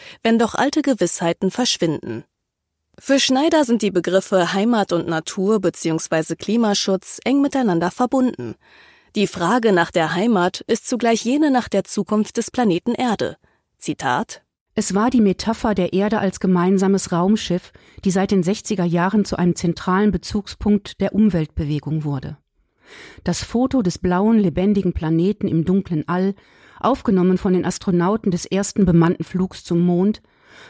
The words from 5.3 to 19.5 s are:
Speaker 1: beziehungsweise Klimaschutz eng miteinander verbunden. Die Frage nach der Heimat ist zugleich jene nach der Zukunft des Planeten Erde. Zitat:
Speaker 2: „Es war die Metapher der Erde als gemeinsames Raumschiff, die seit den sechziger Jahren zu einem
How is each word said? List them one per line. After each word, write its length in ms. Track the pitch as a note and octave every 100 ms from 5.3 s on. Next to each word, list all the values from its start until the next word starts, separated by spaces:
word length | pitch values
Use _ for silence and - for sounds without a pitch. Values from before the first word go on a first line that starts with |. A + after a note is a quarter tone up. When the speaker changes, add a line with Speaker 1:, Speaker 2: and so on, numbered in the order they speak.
| - F#3+ A3
Speaker 1:
beziehungsweise 720 | F#3 - E3 D#3+ - D#3+ D#3+ E3
Klimaschutz 840 | - A3+ A3 G3+ - F#3+ - -
eng 160 | A#3 C#4
miteinander 520 | C#4 C4+ A#3 E3+ F3
verbunden. 640 | - B3 C4+ B3+ - A#2+ - _ - - _ _ G#3
Die 120 | G3
Frage 440 | F#3+ F3 B3 A3+
nach 200 | F3 E3+
der 240 | F3+ D#3 F3
Heimat 460 | A#3 G3+ F3+ -
ist 260 | - A3+ -
zugleich 360 | A#3 A#3 A3+
jene 280 | A3+ D4 D4+
nach 180 | B3+ -
der 140 | G3
Zukunft 520 | - - F#3 G#3+ G#3 -
des 120 | -
Planeten 440 | - A3+ F3 - A#3+
Erde. 420 | B3 G3+ A2+ - _ _ _ -
Zitat: 640 | - C#3 C3+ B2+ A#3 - _ _ _ -
Speaker 2:
„Es 160 | -
war 160 | F#3+ A#3+
die 120 | B3
Metapher 520 | G3+ F3+ G#3+ A3+ A3+
der 200 | F#3+ F3
Erde 260 | F#3 G#3 A3
als 220 | F#3+ -
gemeinsames 720 | F#3+ F3+ F3+ G3 G3 G3 -
Raumschiff, 580 | E3+ F#3 A3 - F3 - _ _ -
die 80 | G3
seit 200 | F#3 G3
den 120 | G3
sechziger 400 | E3+ G#3+ - F#3+
Jahren 400 | F3 E3+ F#3 G#3+
zu 140 | F#3+ -
einem 180 | F3